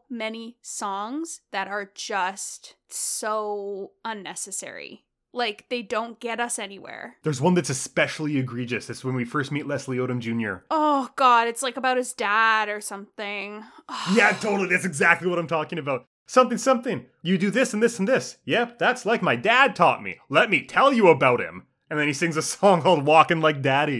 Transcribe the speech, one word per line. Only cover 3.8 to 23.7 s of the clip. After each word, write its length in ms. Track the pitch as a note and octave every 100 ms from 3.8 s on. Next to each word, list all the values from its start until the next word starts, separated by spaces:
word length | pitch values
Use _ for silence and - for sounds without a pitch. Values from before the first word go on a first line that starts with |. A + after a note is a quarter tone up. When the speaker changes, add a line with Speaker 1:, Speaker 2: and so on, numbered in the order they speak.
| G3+ _ A3+
Speaker 1:
unnecessary. 1000 | G#3 F3 F3 G3 - - F2 C#2+ - _ _ _
Like, 320 | B3 A#3 G#3 _
they 120 | A#3+
don't 360 | G3 A3 A#3 G#3+
get 180 | A#3 A3+
us 180 | A#3+ -
anywhere. 600 | G3 G3 - - A#3+ -
Speaker 2:
There's 180 | D#3 B2+
one 140 | D#3+ F3+
that's 140 | D3
especially 680 | C3 - - C#3+ - D3+ C#3
egregious. 520 | B2+ A#2+ A#2+ A2 -
It's 140 | A#2
when 120 | C3 C3
we 100 | A#2+
first 260 | D3 C3+
meet 160 | D3 C#3
Leslie 300 | C#3+ - B2
Odom 220 | B2+ B2
Junior. 420 | A2+ A#2 A2 F2+ -
Speaker 1:
Oh, 380 | D#4+ D4+ C#4 B3 -
God. 320 | B3+ A#3+ A#3
It's, 120 | A#3
like, 140 | C4 B3
about 220 | B3+ B3+
his 160 | B3
dad 560 | - G#3 A3 A3 A3 G#3
or 100 | G#3
something. 840 | - G3 G3+ - G3+ G3+ G3 G#3 A3+ - -
<sighs> 240 | - E3+
Speaker 2:
Yeah, 180 | G#3+ G#3
totally. 360 | F#3+ G#3+ G3+ F3
That's 160 | F3+ F#3
exactly 420 | D3 F3 E3+ F3+
what 100 | F3
I'm 80 | E3
talking 300 | E3 D3+ E3+
about. 280 | C#3+ B2 - _ -
Something, 320 | B3+ B3 A#3
something. 480 | C4+ B3+ B3 C#3+ - _
You 160 | E3 F#3
do 140 | G3+
this 220 | G#3+ C4
and 100 | G#3
this 160 | A#3 A#3
and 80 | G3
this. 300 | B3+ - - -
Yep, 340 | G3 A#3 -
that's 260 | B3 B3 -
like 160 | A#3
my 140 | E3+ A#2+
dad 400 | G3+ B3 C4+ F#3
taught 260 | D#3+ A#2
me. 160 | G2+ - _
Let 200 | C#3+ A3+
me 140 | D#3 -
tell 260 | F#3 C4+
you 160 | A#3+ F#3
about 300 | C#3+ C3+ A#2+
him. 260 | E2+ F2+ - _ _
And 100 | D3+
then 80 | D3
he 60 |
sings 220 | C3+ E3+ D#3
a 60 |
song 400 | - - F#3+ F3
called 240 | C#3+ D#3+ C#3
Walkin' 360 | D#3 D3+ E3
Like 200 | D#3 C#3+
Daddy. 380 | C3+